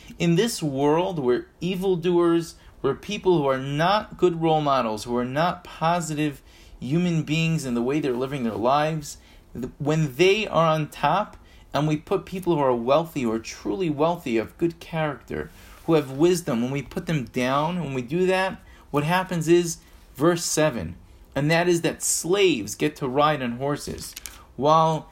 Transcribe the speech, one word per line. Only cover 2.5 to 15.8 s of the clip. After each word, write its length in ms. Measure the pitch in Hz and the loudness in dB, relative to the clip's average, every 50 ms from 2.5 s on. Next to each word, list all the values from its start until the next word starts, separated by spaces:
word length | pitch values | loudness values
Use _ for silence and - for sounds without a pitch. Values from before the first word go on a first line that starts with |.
| - - - - - - | -10 -20 -20 -20 -10 -4
where 120 | - 135 131 | -2 -2 -2
people 440 | - - - 208 202 - 185 175 156 | -4 -6 -8 -8 -2 2 2 2 4
who 100 | 143 139 | 4 2
are 100 | 131 131 | 0 0
not 600 | 135 139 143 147 165 180 202 214 214 - - - | -2 -4 -2 0 2 2 2 0 -2 -4 -4 0
good 240 | 180 180 170 165 | 2 2 2 2
role 200 | 165 165 160 156 | 2 2 2 2
models, 440 | 151 143 135 131 120 113 110 107 - | 2 2 2 2 2 0 -2 -6 -4
who 100 | 120 120 | -4 -4
are 100 | 123 123 | -2 -2
not 380 | 127 131 147 165 180 - - - | -2 -2 0 0 0 -2 -4 -10
positive 800 | - - - 165 165 175 180 160 156 156 147 151 147 135 - - - - - - - - - | -16 -8 -2 0 0 0 0 -2 -4 -4 -4 -4 -4 -4 -8 -14 -20 -20 -20 -20 -20 -16 -12
human 440 | 117 123 147 170 180 175 170 160 - | -6 -2 0 0 0 0 0 -2 -2
beings 420 | 143 151 165 165 165 160 151 135 | -2 -2 0 0 0 0 -2 -2
in 80 | 127 120 | -2 -2
the 80 | 120 | -2
way 180 | 117 127 143 156 | -2 0 -2 -2
they're 120 | 147 135 123 | -2 -2 -2
living 300 | 120 131 131 143 139 120 | -2 -4 -4 -4 -4 -4
their 100 | 113 104 | -4 -2
lives, 640 | 101 107 123 139 147 151 156 160 156 147 - - - - - - - - _ - | 0 2 2 2 2 2 0 -2 -4 -6 -10 -14 -18 -20 -20 -20 -20 -20 _ -12
th-, 180 | 123 123 127 - - | -10 -10 -10 -10 -6
when 360 | 143 143 156 160 156 135 123 | -2 0 0 2 0 0 2
they 300 | 139 180 190 196 220 208 - | 4 4 4 4 4 0 0
are 200 | - 156 165 160 | 0 2 2 2
on 220 | 156 156 151 147 | 2 0 -2 -4
top, 480 | - - - 143 165 196 214 - - - - - - - - - - | -4 -2 0 2 2 0 0 -4 -8 -20 -20 -20 -20 -20 -14 -6 -4
and 140 | 139 151 156 | -2 0 0
we 80 | 151 | 0
put 300 | 156 - - 202 185 165 | -2 -2 -2 -4 -4 -4
people 300 | - 185 190 180 175 170 | -6 -10 -6 -2 0 0
who 60 | 151 | 2
are 140 | 139 131 123 | 2 2 2
wealthy, 460 | 117 113 123 139 156 165 160 - 151 | 2 2 2 2 2 2 0 -4 -4
who 100 | 123 113 | -2 -2
are 80 | 110 113 | -2 -2
truly 500 | 110 - - - - 208 202 196 185 160 | -4 -8 -14 -8 -6 -4 -4 -2 -2 -2
wealthy, 480 | 147 135 151 165 175 175 - 131 113 110 | 0 0 0 0 0 -2 -4 -2 -2 -2
of 200 | 107 - - - | -2 -2 -4 -4
good 240 | 170 170 165 - | -2 -2 -4 -6
character, 680 | - - - 160 156 151 139 - - - 78 - 156 160 - - - - - - | -12 -8 -6 -4 -4 -4 -4 -8 -10 -10 -8 -8 -8 -10 -12 -20 -20 -20 -20 -8